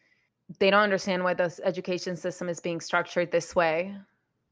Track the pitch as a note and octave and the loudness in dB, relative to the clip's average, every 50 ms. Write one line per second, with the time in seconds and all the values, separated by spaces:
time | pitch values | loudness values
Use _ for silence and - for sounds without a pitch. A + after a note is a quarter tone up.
0 | _ _ _ _ _ _ _ _ _ _ E3+ - G3+ G3 G3 G3+ G#3+ G#3 G3 F#3 | _ _ _ _ _ _ _ _ _ _ -4 2 4 6 6 6 6 4 2 0
1 | - G3+ F#3 F3+ F#3 F3+ F3+ F3 F3+ E3+ E3 - - G3 F3+ F3+ F3+ - F3+ F3 | 0 0 -2 0 2 0 2 2 0 -2 -2 -2 -2 -2 -2 -2 -4 -4 -4 -4
2 | - F#3+ F3+ E3+ - F#3 E3+ - F#3+ F3 E3+ D#3+ - F3+ E3+ E3 - - - F3 | -4 -6 -8 -4 -4 -6 -6 -4 -6 -6 -6 -6 -6 -6 -6 -6 -6 0 0 0
3 | E3+ - - F3+ F3 E3+ - E3+ E3 - - F#3 E3+ D#3+ D#3 D#3+ F3+ G3 G3+ G3+ | 0 0 0 -2 -2 2 0 0 0 2 2 2 2 4 2 0 -2 -4 -8 -14
4 | - _ _ _ _ _ _ _ _ _ | -16 _ _ _ _ _ _ _ _ _